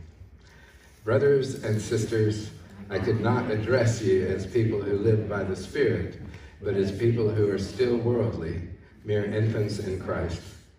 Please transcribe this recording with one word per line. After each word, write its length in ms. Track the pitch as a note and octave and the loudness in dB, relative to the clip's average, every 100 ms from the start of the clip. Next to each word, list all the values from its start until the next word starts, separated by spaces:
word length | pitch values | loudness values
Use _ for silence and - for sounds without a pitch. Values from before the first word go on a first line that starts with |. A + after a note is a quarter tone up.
| - - - - - - - - - - | -12 -20 -20 -20 -20 -20 -20 -20 -20 -10
"Brothers 580 | G#2+ G#2+ G#2+ C#3 A#2 A2 | 0 4 6 4 2 -4
and 160 | A2+ A2 | -2 -2
sisters, 720 | - A#2 A2+ A2+ G#2+ G#2+ - - - - - | 0 -2 0 2 2 0 -6 -14 -18 -18 -8
I 80 | G2 | -2
could 220 | A#2+ A2 | 0 2
not 300 | A#2+ A#2+ B2 | 2 0 0
address 520 | C#3+ A2 C3 A2+ - | -2 2 2 4 2
you 240 | G2+ F#2+ F2+ | 2 2 2
as 200 | G2 - | -2 -2
people 360 | A#2+ A2 G#2+ | 0 0 0
who 160 | G2+ G2+ | 0 0
live 300 | A2 G#2+ F2+ | 4 2 2
by 160 | G2+ | -4
the 120 | F#2+ F#2 | -4 -4
Spirit, 640 | - D3 B2+ F#2 E2 - - - - - | -6 0 2 2 -4 -8 -14 -16 -20 -8
but 140 | G2+ | -4
as 180 | G2 G2 | 0 0
people 360 | - A#2 A2+ G#2+ | 2 2 2 2
who 180 | G#2 G2+ | 2 2
are 80 | G2 | 2
still 380 | - - B2 A#2 | -4 0 2 2
worldly, 680 | A2+ A#2+ G#2+ - D#2+ F#2 - - - - | 2 2 0 -2 -6 -6 -8 -14 -18 -14
mere 200 | G#2+ G#2 | -2 -2
infants 540 | G2+ G#2+ A2+ A2+ G#2 - | 0 0 2 2 -2 -2
in 220 | F#2+ F#2 | -4 -6
Christ. 420 | - G2 F2 E2+ - - - | -4 -4 -2 -6 -10 -20 -20